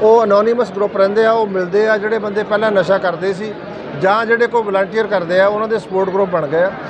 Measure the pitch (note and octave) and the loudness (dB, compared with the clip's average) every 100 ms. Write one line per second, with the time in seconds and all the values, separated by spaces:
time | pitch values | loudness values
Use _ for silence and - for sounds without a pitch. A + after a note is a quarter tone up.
0 | G#3+ A#3 G#3+ G3+ A3 A#3+ A3+ F#3+ G3+ G3 | 4 4 6 4 4 0 -2 -2 -2 2
1 | G3 G#3 A3+ A3+ G#3+ F#3 F3+ G3 A3 G#3+ | 2 4 2 2 0 -2 -2 0 2 0
2 | G#3 A3 G#3 G3+ G3+ G#3 A3 G3 E3+ F#3+ | 0 -2 -2 -4 -2 0 2 0 2 0
3 | F#3 E3 F#3 F#3 G#3+ G3+ - - - C#3+ | 0 -2 -4 -4 -8 -10 -12 -12 -12 -2
4 | F#3 G#3+ A3+ A#3 A#3 A#3 G#3 F#3+ G3 G#3+ | 0 2 2 0 2 0 0 -2 -2 -2
5 | G#3 G3+ E3+ F#3 G3 G#3 A3 G#3+ - F#3+ | -2 -2 0 2 2 0 -2 -4 -2 -2
6 | F#3+ F#3+ G3 E3+ D3 D#3+ F#3 - - | 0 0 0 -2 -2 0 0 -2 -12